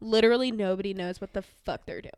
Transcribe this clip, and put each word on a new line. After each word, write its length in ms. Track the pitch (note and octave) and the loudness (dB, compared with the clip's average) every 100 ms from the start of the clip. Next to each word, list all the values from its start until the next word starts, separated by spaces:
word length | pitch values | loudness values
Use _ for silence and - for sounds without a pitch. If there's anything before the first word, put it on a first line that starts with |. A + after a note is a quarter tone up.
Literally 500 | A3 A3 A3+ A#3+ B3+ | 0 6 6 6 2
nobody 420 | A3+ G3 F#3+ G3 | 0 -2 0 -2
knows 280 | F#3+ F3+ F3+ | -4 -6 -6
what 100 | F#3+ | -8
the 80 | G3 | -8
fuck 440 | - _ - - - | -10 _ -8 -8 -8
they're 160 | - | -12
doing. 100 | - | -14